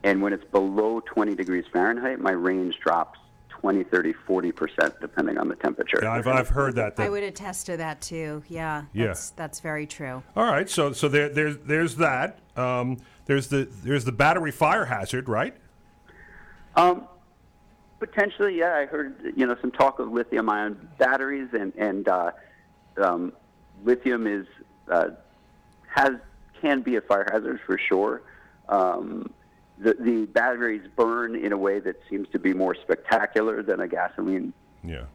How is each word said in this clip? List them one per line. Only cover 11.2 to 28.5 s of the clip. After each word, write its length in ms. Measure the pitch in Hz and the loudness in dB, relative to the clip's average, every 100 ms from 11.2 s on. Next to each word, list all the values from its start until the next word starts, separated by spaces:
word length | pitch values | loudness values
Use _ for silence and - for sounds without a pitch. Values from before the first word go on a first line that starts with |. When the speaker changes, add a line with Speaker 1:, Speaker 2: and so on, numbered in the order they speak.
| 147 | 2
Speaker 2:
there's, 280 | 139 151 147 131 | 0 0 -2 -2
there's 300 | 151 165 123 | 0 0 2
that. 420 | 160 131 165 - _ - | 0 2 -2 -6 _ -4
Um, 420 | 127 123 123 127 - - - | -2 0 -2 -6 -10 -18 0
there's 220 | 139 - | 0 2
the, 200 | 139 131 101 | -2 -2 -8
there's 220 | 117 143 117 | -2 0 -2
the 60 | |
battery 400 | 110 143 180 156 | 2 4 4 0
fire 340 | - 151 208 147 | 0 2 2 0
hazard, 420 | 113 95 127 127 | -2 -2 -4 -2
right? 280 | 107 151 - - _ _ _ _ - - - - - - - | -2 -2 -6 -20 _ _ _ _ -20 -20 -20 -20 -20 -2 6
Speaker 1:
Um, 320 | 175 180 - - _ _ _ _ _ _ _ - - | 6 4 -4 -20 _ _ _ _ _ _ _ -12 -6
Potentially, 520 | - 202 - 202 175 | 0 0 2 0 2
yeah. 160 | 170 160 | 2 2
I 100 | 139 | -2
heard, 460 | 151 139 135 - | -4 -6 -8 -8
you 120 | - 127 | 0 0
know, 100 | 120 | 0
some 100 | 127 | -4
talk 260 | - 135 135 | 2 2 2
of 120 | 117 | -4
lithium-ion 760 | 117 117 120 110 104 107 104 - - | -2 -2 0 0 0 -2 -6 -14 0
batteries, 500 | 131 135 135 139 131 | 2 2 -2 -4 -4
and, 180 | 117 98 - | -4 -4 -2
and, 280 | 104 98 101 | -2 0 0
uh, 220 | 90 87 - - - _ _ _ - | 2 0 -4 -20 -20 _ _ _ 0
um, 300 | 98 85 87 - _ _ - 95 104 | 0 2 -4 -10 _ _ -20 -4 2
lithium 420 | 123 131 123 110 | 2 2 0 0
is, 180 | 104 95 - - _ - | -2 -6 -18 -20 _ 0
uh, 200 | 87 85 - - _ _ - _ _ - | 2 2 -4 -20 _ _ -20 _ _ -4
has, 240 | - 139 123 - - - - | 2 2 0 -10 -20 -20 -6
can 200 | 156 135 | 0 0
be 160 | 127 117 | 2 -2
a 40 | |
fire 240 | - 101 98 | 2 2 2
hazard 300 | 110 107 127 - | 0 -2 -6 -2
for 120 | 95 | -2
sure. 440 | - 95 107 123 - - - | 2 2 2 -2 -10 -20 -20